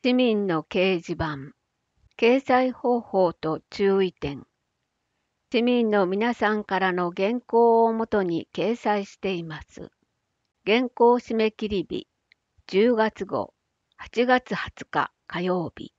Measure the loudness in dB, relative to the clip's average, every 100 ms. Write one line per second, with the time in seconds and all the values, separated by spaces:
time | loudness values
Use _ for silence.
0 | 2 2 2 2 0 -2 -2 0 0 0
1 | -4 -6 -6 -6 -14 _ _ _ _ _
2 | _ -2 2 2 2 2 2 -2 -2 -2
3 | -2 0 0 0 -6 -6 _ -2 0 2
4 | 0 _ -10 -10 -16 _ _ _ _ _
5 | _ _ _ _ _ 0 2 2 2 2
6 | 2 0 -2 0 -2 -2 -2 -2 0 0
7 | -4 -2 -2 -4 0 2 4 4 2 0
8 | -2 -2 0 -4 -6 -4 -2 -2 -2 -2
9 | -4 -8 -6 -6 -8 -12 -16 -18 -20 _
10 | _ _ _ _ _ _ 0 0 0 2
11 | 4 4 0 -2 -2 -2 -4 -4 -4 -8
12 | -12 _ _ _ _ _ -4 2 4 2
13 | 0 -4 -8 -6 -6 _ _ _ _ _
14 | -10 -2 2 2 0 -8 -8 -14 -8 -4
15 | -4 _ _ -6 -2 -2 -4 -10 -18